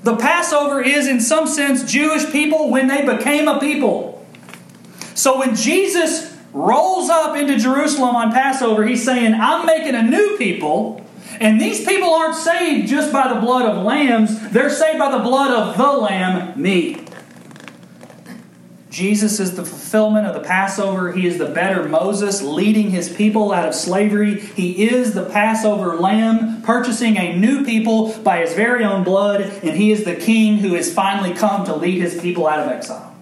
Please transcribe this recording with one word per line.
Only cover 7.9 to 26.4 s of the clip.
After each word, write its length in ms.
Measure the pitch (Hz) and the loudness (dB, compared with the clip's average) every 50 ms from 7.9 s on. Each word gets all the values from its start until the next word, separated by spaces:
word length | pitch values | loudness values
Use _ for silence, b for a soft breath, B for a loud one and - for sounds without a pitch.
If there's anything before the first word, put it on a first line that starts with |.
| 285 277 254 247 240 | 0 0 0 2 2
on 160 | 233 226 220 | 2 0 2
Passover, 540 | 226 262 269 277 262 269 254 226 220 214 208 | 2 2 2 2 0 0 0 0 2 2 2
he's 180 | 233 247 214 - | 2 0 0 0
saying, 300 | 269 254 240 233 220 214 | 0 0 2 4 2 2
"I'm 320 | 220 214 254 320 339 339 | 4 2 2 0 0 2
making 300 | 330 320 320 320 302 254 | 2 2 2 0 -2 0
a 80 | 233 226 | 2 2
new 340 | 240 302 381 415 403 - | 2 4 4 2 2 0
people, 640 | - 240 190 170 160 151 151 156 160 220 - - - - B B B B B B B | -2 -2 -2 -2 -2 -2 -2 -2 -2 -2 -4 -8 -14 -16 B B B B B B B
and 180 | 220 214 214 220 | 2 4 4 4
these 240 | - - - - - | 2 0 -2 -4 -2
people 280 | 359 392 381 370 339 320 | 0 0 2 2 2 2
aren't 220 | 320 320 320 - | 2 2 0 -2
saved 520 | - - 330 339 349 359 330 277 220 196 | -2 0 0 0 0 0 0 0 0 0
just 240 | - 277 302 302 - | 0 0 0 0 0
by 160 | - 277 262 | 2 2 2
the 140 | 254 240 214 | 2 0 0
blood 240 | 214 240 247 254 240 | 0 0 2 2 2
of 180 | 214 202 180 180 | 0 0 0 -2
lambs. 560 | 214 269 302 294 254 233 226 220 202 214 B B B | 0 0 2 2 2 4 2 2 2 0 B B B
They're 180 | - 233 294 285 | 0 2 2 2
saved 300 | - - 320 311 311 - | 0 2 0 0 2 0
by 120 | 311 269 | 0 0
the 80 | 254 233 | 0 -2
blood 320 | 214 240 262 277 277 269 | 0 0 0 2 2 2
of 260 | 247 226 208 196 - | 0 0 -2 -2 0
the 140 | - 262 285 | 2 2 2
Lamb, 640 | 294 254 214 208 196 190 185 185 185 180 180 - - | 2 2 0 0 -2 -2 -2 -2 -2 -2 -4 -6 -8
me." 400 | 135 147 190 196 180 156 - - - - - - - - - - - - - - - - - - - - - - - - - - - - - - - - - - - - - - - - - | -4 -2 0 2 0 0 -2 -6 -10 -14 -18 -20 -20 -20 -20 -20 -20 -20 -20 -20 -20 -20 -20 -20 -20 -20 -20 -20 -20 -20 -20 -20 -20 -20 -20 -20 -20 -20 -20 -20 -20 -20 -20 -20 -20 -20 -18
Jesus 500 | - - 180 202 208 202 214 208 208 - | -8 -4 0 0 2 2 2 0 0 -2
is 160 | 190 180 175 | -4 -4 -4
the 80 | 185 175 | -8 -10
fulfillment 640 | - - - - - - 220 214 214 214 214 208 | -10 -12 -14 -10 -2 2 2 2 4 2 0 0
of 80 | 185 - | -2 -6
the 60 | 147 | -8
Passover. 680 | - - 180 190 196 196 - 208 196 196 190 185 180 175 | -4 -2 -2 0 0 -2 -2 -4 -4 -2 -2 -2 -4 -4
He 160 | 175 185 180 | -2 -2 -2
is 100 | 175 170 | -2 -2
the 80 | 156 151 | -2 -4
better 420 | 139 - 185 180 196 190 175 156 | -4 -2 -2 -2 0 -2 -2 -2
Moses 540 | 151 151 160 175 196 208 196 208 202 185 - | 0 0 0 2 2 -2 -2 -2 -2 -2 -4
leading 480 | 139 139 151 170 190 214 214 214 208 190 | -4 -4 -2 0 2 2 4 2 2 2
his 180 | 185 180 170 | 0 -2 -4
people 460 | - - - 208 214 208 220 214 202 190 | -6 -2 0 0 2 2 2 0 2 0
out 120 | 175 165 | 0 0
of 100 | 160 - | -2 -4
slavery. 640 | - - 170 185 196 208 208 208 208 208 208 202 - | -4 -4 -2 0 2 2 2 2 2 2 0 0 -2
He 500 | - - - - 180 175 180 185 214 226 | -6 -10 -6 -4 -4 -2 0 0 2 2
is 240 | 247 254 247 220 196 | 2 2 0 0 -2
the 80 | 190 | -4
Passover 720 | - - - 208 208 220 220 220 - 214 208 196 185 175 170 | -6 -2 0 0 2 2 0 2 0 0 0 0 -2 -4 -2
lamb, 680 | 165 180 190 214 220 226 226 226 226 | 0 0 2 2 2 2 4 2 2